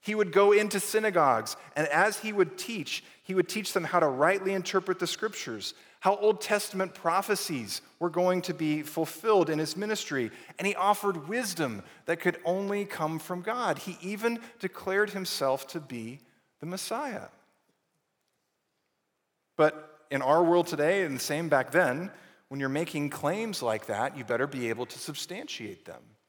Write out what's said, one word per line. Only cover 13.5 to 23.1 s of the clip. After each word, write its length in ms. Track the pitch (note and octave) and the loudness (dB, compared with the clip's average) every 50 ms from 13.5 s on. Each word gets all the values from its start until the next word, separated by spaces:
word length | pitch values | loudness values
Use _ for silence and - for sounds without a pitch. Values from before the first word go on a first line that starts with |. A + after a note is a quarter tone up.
| A3+ B3 B3 G3+ D#3 C#3 | -4 -2 0 0 -2 -2
He 180 | - - F3 - | -4 -10 -12 -8
even 380 | - F#3 G#3 G3+ A3 A#3 A#3 A3+ A3+ - - - | -8 -8 -6 -2 -2 -2 -2 -2 -8 -14 -16 -8
declared 500 | - F#3 - - - F#3+ F#3+ G3 G#3 G#3 | -8 -8 -8 -6 -4 0 2 2 2 2
himself 580 | F#3 G3 F#3+ F3 - - - C3+ C3 C3+ - - | 0 -6 -6 -4 -4 0 0 0 0 0 -4 -8
to 100 | - F3 | -10 -10
be 400 | D3+ C3+ C3 A#2+ A2+ A2+ B2+ C#3+ _ _ _ _ _ _ _ _ | -10 -8 -10 -8 -8 -10 -12 -14 _ _ _ _ _ _ _ _
the 80 | - D#3+ | -10 -8
Messiah. 600 | F3+ F#3+ - - A#3 A#3 D4+ C#4 A3 - - - _ _ _ _ _ _ _ _ _ _ _ _ _ _ _ _ _ _ _ _ _ _ _ _ _ _ _ _ _ _ _ _ _ _ _ _ _ _ _ _ _ _ _ _ _ | -8 -8 -6 -6 -4 -4 -4 -6 -6 -8 -12 -14 _ _ _ _ _ _ _ _ _ _ _ _ _ _ _ _ _ _ _ _ _ _ _ _ _ _ _ _ _ _ _ _ _ _ _ _ _ _ _ _ _ _ _ _ _
But 500 | - - - - - - - - _ _ _ | 4 4 4 4 0 -14 -18 -20 _ _ _
in 100 | C#3 C3+ | -4 -2
our 220 | C3 C3 D3 E3 F3 | 2 4 6 6 6
world 240 | E3 E3+ F3 E3+ E3+ | 6 6 4 4 2
today, 360 | - D3 D3 D#3 F#3 G3 F#3+ | 0 0 2 2 4 2 2
and 120 | D#3+ C3+ | 0 -2
the 40 | B2+ | -4
same 300 | - - D3+ D3+ E3+ D#3+ | -4 -4 -2 -2 0 2
back 220 | D3 C3+ B2+ - | 2 2 2 4
then, 400 | - E3+ F#3 C#3 B2 C#3+ F3 G3 - - - - _ _ _ _ | 4 4 4 4 2 -2 -4 -8 -12 -16 -20 -20 _ _ _ _
when 100 | C3+ C#3 | -6 -4
you're 100 | C#3 C3+ | -2 -2
making 400 | C3+ D3 E3+ - - D3+ D3 | 0 -2 -2 -2 -2 -4 -4
claims 540 | D3 | -4